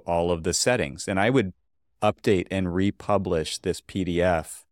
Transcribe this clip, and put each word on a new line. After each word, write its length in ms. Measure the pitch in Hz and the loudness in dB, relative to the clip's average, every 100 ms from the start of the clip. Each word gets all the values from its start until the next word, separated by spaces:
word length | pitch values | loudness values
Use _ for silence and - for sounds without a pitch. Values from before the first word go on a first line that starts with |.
| - | -2
all 240 | 85 87 | 0 0
of 120 | 87 | 0
the 100 | 82 | -2
settings. 520 | 82 - 123 73 71 - | 0 0 0 -2 -6 -4
And 140 | 98 | 0
I 100 | 107 | 2
would 240 | 131 95 - _ _ _ _ | 2 0 -4 _ _ _ _
update 460 | 107 - - 95 - | -2 0 2 2 2
and 240 | 95 92 | -2 -2
republish 840 | 87 98 - - 104 92 85 78 - | 0 0 -2 0 0 2 -2 -2 -4
this 240 | 95 82 | -4 -4
P 240 | - 98 90 | -6 -4 -2
D 160 | 85 | 2
F 440 | 90 82 73 - _ | 2 2 -2 -14 _